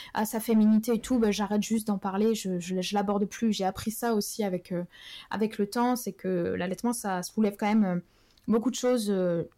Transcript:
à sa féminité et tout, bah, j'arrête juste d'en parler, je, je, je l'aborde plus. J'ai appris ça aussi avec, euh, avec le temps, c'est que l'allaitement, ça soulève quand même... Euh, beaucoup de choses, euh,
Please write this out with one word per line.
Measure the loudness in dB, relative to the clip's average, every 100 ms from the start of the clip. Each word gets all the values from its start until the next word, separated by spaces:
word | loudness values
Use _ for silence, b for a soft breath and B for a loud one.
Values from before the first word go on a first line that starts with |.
| B
à | -6 -4
sa | -2
féminité | 2 6 6 6 4
et | 0
tout, | 2 2
bah, | 2
j'arrête | 2 0 0
juste | 0 0 0
d'en | -2
parler, | -2 0 2
je, | 2 -2 -4
je, | -2 -4
je | -2
l'aborde | -2 0 0
plus. | -2 0 0
J'ai | 0
appris | -2 -2 -6
ça | -4 -2
aussi | 0 -2 -4
avec, | -2 -4 -4
euh, | -6 -6 B B B B
avec | -4 -2 -2
le | -2
temps, | 0 0 0
c'est | -4
que | -6 -2
l'allaitement, | -2 0 -2 -4 -2 -2
ça | -2 -4 -4
soulève | -4 -2 -2 0
quand | 2
même... | 4
Euh, | 2 0 -4 b b b 0
beaucoup | 0 0
de |
choses, | 0 2 2 2
euh, | 0 2 0 -4